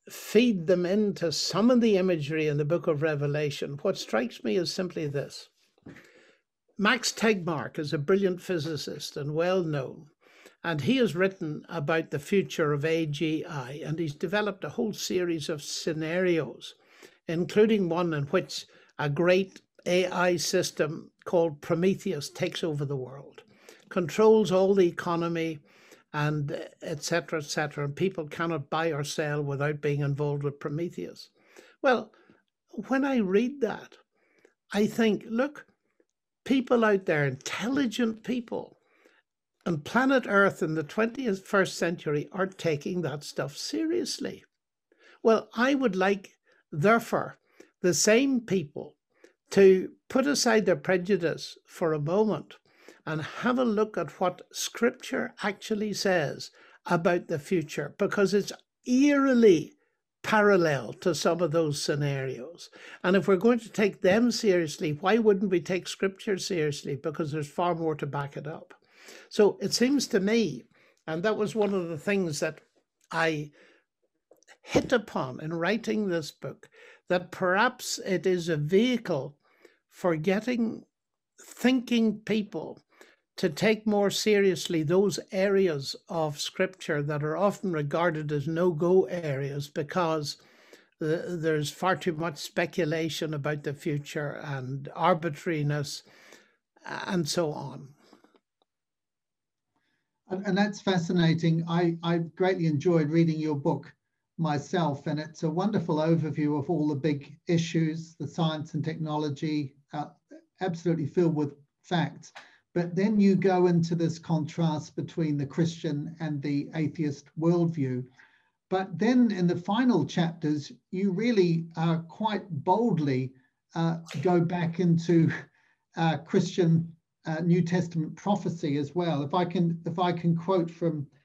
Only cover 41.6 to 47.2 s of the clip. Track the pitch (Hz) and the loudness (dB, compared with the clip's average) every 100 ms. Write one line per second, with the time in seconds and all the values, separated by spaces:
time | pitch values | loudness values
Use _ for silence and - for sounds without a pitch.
41.6 | 180 - 170 175 160 147 - 180 190 - | 0 0 -4 -4 -4 -4 -4 -4 -4 -2
42.6 | 170 147 208 180 151 147 - - 143 - | -2 -2 -4 -4 -4 -6 -10 -8 -8 -8
43.6 | - - 320 349 - - 190 - _ _ | -8 -4 -2 -2 -4 -6 -8 -10 _ _
44.6 | _ _ _ _ _ - 233 220 - 220 | _ _ _ _ _ 0 2 2 0 0
45.6 | 254 277 254 185 190 196 - _ _ _ | 2 2 2 2 2 0 -6 _ _ _
46.6 | - 156 196 233 226 165 | -10 0 4 4 2 -2